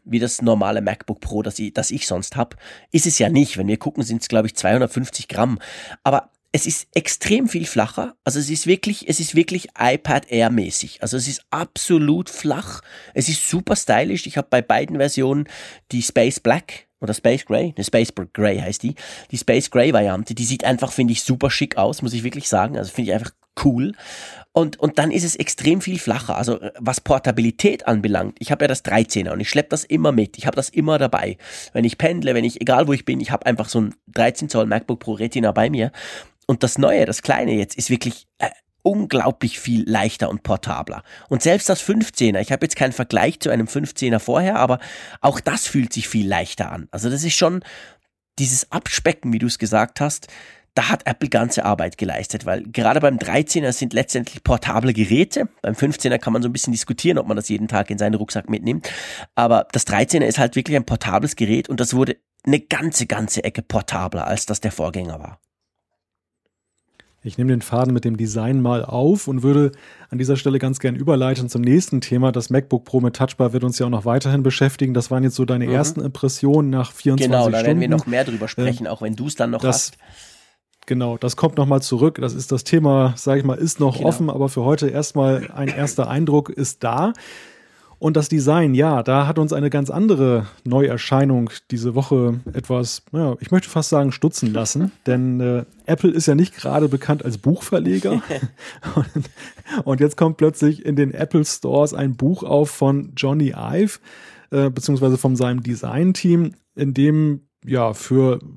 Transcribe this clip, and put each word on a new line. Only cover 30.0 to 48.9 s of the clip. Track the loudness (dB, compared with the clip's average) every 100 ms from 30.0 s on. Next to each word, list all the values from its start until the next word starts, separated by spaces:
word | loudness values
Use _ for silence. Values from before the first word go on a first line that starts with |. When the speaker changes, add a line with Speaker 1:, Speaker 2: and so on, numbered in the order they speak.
| 2
Speaker 1:
mit, | 2 0 -2
ich | -4
hab | -4
das | -2
immer | 0 2 2
dabei, | 2 0 -4 -8 -14 -18 -6
wenn | 0
ich | 0 2
pendle, | 0 0 0
wenn | 0
ich, | 0 -2
egal | 2 2 4
wo |
ich | 0
bin, | -2 -4
ich | -2
hab | -2
einfach | 0 0 0
so | 0
ein | 0 -4 _
dreizehn | 0 0 0 -2
Zoll | 0
MacBook | 2 0 -2 -8
Pro | -6
Retina | -4 -4 0 2
bei | 2 0
mir | 0 -2 -6 -16 -16 -20 _ -4
und | 0
das | 0 2
neue, | 2 4
das | 2 -2
kleine | -2 0 0
jetzt | 0 -2 -4
ist | -2
wirklich, | -2 -2 -8 -14 -6
äh, | -6 -6 _ _
unglaublich | -2 0 0 0 0 0 -4 -4
viel | -2 0 2
leichter | 0 0 -2 -4
und | -4
portabler. | -2 -4 -4 -6 -8 -12 -16 -18 -4
Und | 0
selbst | 4 4 2
das | 0
Fünfzehner, | 0 0 0 0 0 0
ich | -2
hab | -2
jetzt | -2
keinen | 0 -2
Vergleich | -2 -2 2 2 0
zu | -2
einem | 0 -2
Fünfzehner | -4 -6 -4 0 0
vorher, | 2 0 2 2
aber | 2 0 -4 -18 -18 0
auch | 0 0
das | -2 -4 -2
fühlt | -2 -2
sich | -4 -4
viel | -2 0
leichter | -2 -4 -6 -8
an. | -8 -10
Also | -6 -4
das | -2
ist | -2
schon, | 2 2 0 -8 -18 -20 _ _ _ _ -4
dieses | -2 -2 -2
Abspecken, | -6 -4